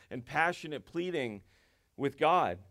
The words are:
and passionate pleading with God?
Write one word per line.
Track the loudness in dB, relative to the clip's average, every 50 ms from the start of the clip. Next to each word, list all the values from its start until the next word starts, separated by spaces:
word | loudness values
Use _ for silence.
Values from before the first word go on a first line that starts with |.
| -14 _
and | -10 -10 -10
passionate | -4 0 2 2 2 0 -2 -8 -10 -10 -10 -12
pleading | -8 -6 -4 -4 -2 -2 -2 -4 -4 -6 -8 -14 _ _ _ _ _ _ _ _ _ _ -4
with | -4 -4 0 2
God? | 4 4 6 6 4 2 0 -4 -8 -16